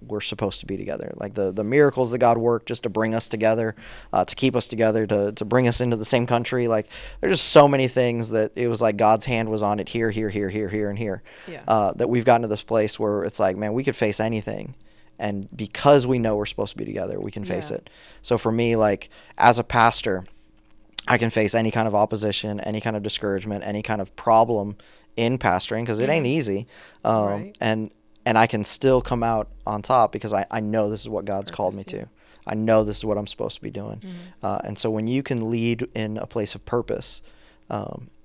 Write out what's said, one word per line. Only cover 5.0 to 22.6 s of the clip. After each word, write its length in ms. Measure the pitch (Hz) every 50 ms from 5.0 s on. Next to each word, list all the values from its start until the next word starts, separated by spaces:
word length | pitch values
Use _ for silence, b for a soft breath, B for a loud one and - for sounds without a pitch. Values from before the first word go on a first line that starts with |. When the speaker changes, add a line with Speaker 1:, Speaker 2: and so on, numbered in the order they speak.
| 110
Speaker 1:
to, 240 | 98 107 101 101 104
to 140 | 107 - 107
bring 220 | 101 120 127 127
us 120 | 120 117 120
into 160 | 123 120 117
the 80 | 107 107
same 220 | - 135 120 120
country. 400 | 120 123 120 113 - 127 127 120
Like, 200 | 117 113 107 107 B B B B B B B
there's 120 | - 190 190 -
just 100 | - -
so 180 | - 156 143 143
many 180 | 139 135 131
things 440 | 123 - 131 123 120 120 117 113 113
that 200 | 113 110 107 - -
it 120 | 117 123
was 140 | 120 113 107
like 160 | 117 110 104
God's 280 | 101 110 107 113 107 -
hand 240 | - 120 113 113 110
was 140 | 110 107 104
on 160 | 101 104 104
it 80 | 92 -
here, 200 | - 117 113 110
here, 180 | 101 110 110 101
here, 200 | 98 104 101 92
here, 180 | 98 107 104 90
here, 200 | 104 107 104 101
and 100 | 101 104
here. 240 | 117 104 92 - B B B B B
Speaker 2:
Yeah. 140 | 185 165 B B
Speaker 1:
Uh, 260 | - 113 107 101 92 -
that 160 | 87 120 107
we've 160 | 120 123 110
gotten 160 | 127 120 117 117
to 40 | 104
this 140 | 107 - -
place 360 | - 113 110 107 110 - -
where 240 | 110 104 104 101 85
it's 160 | 101 - -
like, 160 | 101 95 92
man, 140 | 98 107 104 110
we 100 | 127 135
could 100 | 143 120
face 240 | - 117 104 101 -
anything. 560 | 110 113 113 107 101 107 104 101 104 - - - b b b b b b b -
And 280 | - 104 101 98 - - -
because 500 | - 107 98 - - - 143 147 139 123
we 140 | 127 131 120
know 160 | 113 110 107
we're 100 | 104 104
supposed 280 | - - - 107 - -
to 40 |
be 80 | - 107
together, 340 | 104 104 98 92 98 101 98
we 120 | 98 101
can 140 | - 104 101
face 260 | - - - - -
Speaker 2:
Yeah. 60 | -
Speaker 1:
it. 120 | - - B B B B B B B B
So 140 | - 120
for 140 | 110 - 113
me, 240 | 113 117 117 117 117
like, 340 | 110 107 104 101 - - B B B B B B -
as 180 | 92 - 110
a 60 | 120 113
pastor, 640 | - - 120 113 117 - - - 113 95 92 95 - - - _ _ _ _ _ _ - - - _ _ - -
I 100 | - 127
can 120 | 107 117 113
face 240 | - 110 107 98 -
any 160 | 117 113 110
kind 160 | - 117 110
of 80 | 110 101
opposition, 640 | 101 107 - 113 104 107 104 101 - - 107 104
any 220 | 101